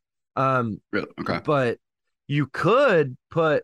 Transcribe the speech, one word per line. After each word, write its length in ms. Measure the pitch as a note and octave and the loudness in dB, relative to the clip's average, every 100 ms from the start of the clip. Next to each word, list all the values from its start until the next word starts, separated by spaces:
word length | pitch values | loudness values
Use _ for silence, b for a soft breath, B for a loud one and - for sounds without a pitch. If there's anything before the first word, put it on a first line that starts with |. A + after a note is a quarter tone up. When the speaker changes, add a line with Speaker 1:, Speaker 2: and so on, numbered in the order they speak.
| _ _ _ - | _ _ _ -4
Speaker 1:
Um, 460 | C3+ C3 A#2 G2 _ | -2 0 -2 -8 _
Speaker 2:
Really? 160 | G#2 - - | -6 -6 -8
Okay. 180 | F2 E2+ C#3 | -6 -4 -2
Speaker 1:
but 320 | C#3+ B2 - _ _ _ _ - | 0 0 -4 _ _ _ _ -6
you 200 | D3 C#3 | -4 -4
could 680 | - D#3+ A#3+ C#4+ F3 C#3 B2+ _ | -2 2 4 4 2 0 -6 _
put 340 | E3 D#3+ D3 | 0 0 0